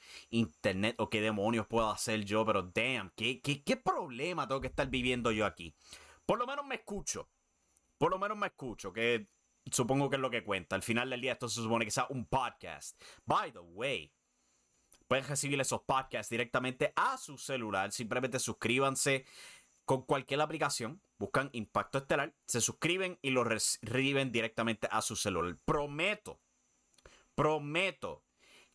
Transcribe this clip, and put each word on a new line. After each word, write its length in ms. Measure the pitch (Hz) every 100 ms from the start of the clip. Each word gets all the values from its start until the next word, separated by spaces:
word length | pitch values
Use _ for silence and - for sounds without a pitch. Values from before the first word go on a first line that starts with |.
| - - -
internet, 680 | 113 113 - 104 95 107 -
o 100 | 107
qué 120 | 110
demonios 460 | 110 107 104 117 104
puedo 240 | 117 110
hacer 340 | 101 - 110
yo, 200 | 101 107
pero 180 | 110 101
damn, 500 | 90 110 120 127 95
¿qué, 260 | - 113 127
qué, 220 | - 143
qué 140 | - 254
problema 720 | - 349 170 120 165 170 127
tengo 120 | 135
que 80 | 127
estar 200 | - 135
viviendo 420 | 127 123 123 117
yo 160 | 107 104
aquí? 300 | - 85 - - - - -
Por 140 | - 220
lo 80 | 247
menos 180 | 285 277
me 100 | 247
escucho, 520 | - 202 151 95 - _ _ _ _ _ _ -
por 120 | 156
lo 80 | 190
menos 200 | 202 214
me 80 | 196
escucho, 460 | - 131 104 98
que 360 | 98 117 117 104 _ _ _ -
supongo 360 | - 117 135 139
que 80 | 135
es 60 |
lo 80 | 131
que 140 | 117
cuenta. 320 | 107 95 82 95
Al 60 |
final 260 | 104 117 131
del 100 | 123
día 120 | 127
esto 160 | 120 120
se 140 | 107
supone 220 | 113 113
que 60 | 110
sea 160 | 131 123
un 160 | 131 -
podcast. 760 | 135 120 - 87 73 - - - -
By 280 | - 175 190
the 80 | 113
way, 520 | 87 90 131 110 71 _ _ _ _ _ _ _ _ - -
pueden 200 | 131 131
recibir 340 | 139 143 139
esos 220 | 131 117
podcasts 480 | - 135 131 120 104
directamente 640 | 117 120 131 127 127 - -
a 200 | 190 170
su 220 | - 139
celular. 540 | - 131 110 98 98
Simplemente 480 | - 113 123 127 123
suscríbanse 840 | - - - 123 135 135 147 135 - - - - - _
con 180 | - 131
cualquier 380 | 123 143 131 139
aplicación. 600 | 151 156 147 - 117 170 _ -
Buscan 300 | 101 131 139
Impacto 460 | 120 104 101 101 139
Estelar, 360 | 135 151 147 -
se 160 | - 120
suscriben 600 | 110 - 156 180 185 180
y 80 | 135
lo 140 | 127
reciben 880 | 117 110 - - 110 123 135 139 135
directamente 560 | 113 113 - 117 110 -
a 100 | 107
su 140 | -
celular. 420 | 107 104 87 87 85
Prometo, 760 | - 151 143 147 185 208 - - _ _ _ _ _ _ - - _ -
prometo 880 | 151 156 147 160 190 175 98 71 _ _ _ - -